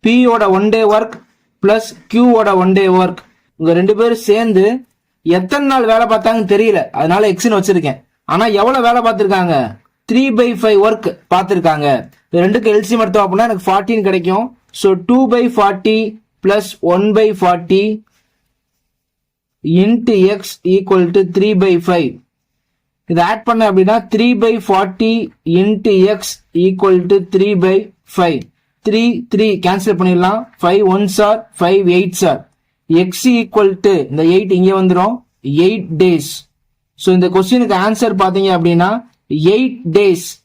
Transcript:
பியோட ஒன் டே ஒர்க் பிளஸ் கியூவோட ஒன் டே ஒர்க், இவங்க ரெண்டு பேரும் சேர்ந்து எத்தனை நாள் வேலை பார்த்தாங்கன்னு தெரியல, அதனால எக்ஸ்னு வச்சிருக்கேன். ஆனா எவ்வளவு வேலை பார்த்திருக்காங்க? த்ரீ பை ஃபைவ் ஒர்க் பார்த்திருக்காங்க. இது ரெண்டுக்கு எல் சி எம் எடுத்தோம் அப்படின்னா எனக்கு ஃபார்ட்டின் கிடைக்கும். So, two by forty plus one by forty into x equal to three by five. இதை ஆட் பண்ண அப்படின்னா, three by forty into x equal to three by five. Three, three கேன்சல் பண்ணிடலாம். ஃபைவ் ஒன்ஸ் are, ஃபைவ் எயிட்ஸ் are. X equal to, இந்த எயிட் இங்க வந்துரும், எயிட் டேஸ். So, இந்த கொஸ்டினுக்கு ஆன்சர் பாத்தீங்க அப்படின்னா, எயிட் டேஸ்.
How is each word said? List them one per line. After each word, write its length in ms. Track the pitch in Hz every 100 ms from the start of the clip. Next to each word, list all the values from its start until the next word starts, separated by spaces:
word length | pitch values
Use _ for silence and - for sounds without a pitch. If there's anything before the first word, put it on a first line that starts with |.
பியோட 400 | - 247 247 233 202 190
ஒன் 120 | 208
டே 120 | 220 214 214
ஒர்க் 200 | 226 - _ _ _ _
பிளஸ் 260 | 196 220 220 - _
கியூவோட 360 | 226 247 226 208 190
ஒன் 180 | 185 190
டே 80 | 190
ஒர்க், 340 | 185 180 175 _ _ _ _
இவங்க 160 | 160 170
ரெண்டு 140 | 190 214
பேரும் 300 | 233 226 -
சேர்ந்து 360 | 214 233 190 202 254 254 _ _ _ 160
எத்தனை 400 | 180 185 285 277
நாள் 220 | 262 226
வேலை 140 | 226 233
பார்த்தாங்கன்னு 480 | 220 226 226 190
தெரியல, 260 | 202 226 190 - -
அதனால 320 | 160 185 208
எக்ஸ்னு 280 | 185 240 208
வச்சிருக்கேன். 400 | 190 180 147 131 _ _ -
ஆனா 200 | 170 226 202
எவ்வளவு 240 | 226 262 233
வேலை 140 | 240
பார்த்திருக்காங்க? 540 | 226 202 202 190 175 147 113 101 _ _ -
த்ரீ 140 | 240 269 220
பை 140 | 247
ஃபைவ் 260 | 202 220 202 214
ஒர்க் 220 | 220 175 - _
பார்த்திருக்காங்க. 540 | 180 185 190 170 151 147 127 - _ _
இது 120 | 170
ரெண்டுக்கு 260 | 185 233 220
எல் 140 | 208 196
சி 80 | 233
எம் 80 |
எடுத்தோம் 220 | 220 208 190
அப்படின்னா 240 | 190 233
எனக்கு 180 | 190 190
ஃபார்ட்டின் 400 | 190 196 220 196
கிடைக்கும். 400 | 185 170 190 247 _ _ -
So, 100 | 196 185 175
two 160 | 247 254
by 100 | 240 240 226
forty 400 | 202 190 220 220 220 214 _ _
plus 220 | 190 208 196 -
one 240 | 165 175 208 214
by 100 | 220 190
forty 400 | 180 175 170 190 214 220 _ _ _ _ _ _ _ _ _ _ _ _ _ _ _ _
into 500 | 151 175 202 233 240 202 190 202
x 60 | - - 175
equal 300 | 190 190 190 175 196
to 60 | 190 190
three 160 | 208 190
by 100 | 190 175 170
five. 240 | 175 131 - _ _ _ _ _ _ _ _ -
இதை 120 | 170
ஆட் 200 | 170 220 240
பண்ண 140 | 226 220
அப்படின்னா, 260 | 190 190 226 226
three 180 | 220 240 220
by 100 | 226 226 185
forty 420 | 190 185 185 226 233 196 _ 160 170
into 320 | 202 214 214 190 190 196
x 160 | - - _ 165 185
equal 320 | 185 196 185 180
to 80 | 196 185
three 200 | 190 202 196 185
by 100 | 196 214 _ _ -
five. 240 | 175 139 - _ _ _ 214
Three, 240 | 214 240 233 -
three 200 | 196 220 185 180
கேன்சல் 320 | 190 202 180
பண்ணிடலாம். 420 | 185 175 185 214 240 _
ஃபைவ் 220 | 175 196 196 190
ஒன்ஸ் 240 | 202 196 208
are, 100 | 220 - -
ஃபைவ் 340 | 180 196 180 180
எயிட்ஸ் 280 | 185 180 175
are. 100 | - - _ _ _ _
X 220 | 165 185 175 254 240
equal 360 | 208 214 196 190 202
to, 100 | 180 127
இந்த 140 | 147
எயிட் 340 | 165 185 196 180
இங்க 140 | 185 190
வந்துரும், 340 | 185 180 202 247 _ _ 135 143 185
எயிட் 220 | 220 - 160
டேஸ். 300 | 185 165 143 - _ _ _ _ _ _
So, 100 | -
இந்த 160 | 185 180
கொஸ்டினுக்கு 480 | 185 190 247 226 185 202
ஆன்சர் 360 | 214 233 196 185
பாத்தீங்க 260 | 190 196 180
அப்படின்னா, 340 | 170 170 180 233 - _ _ 156 165
எயிட் 280 | 220 262 254 170 180
டேஸ். 320 | 202 175 - -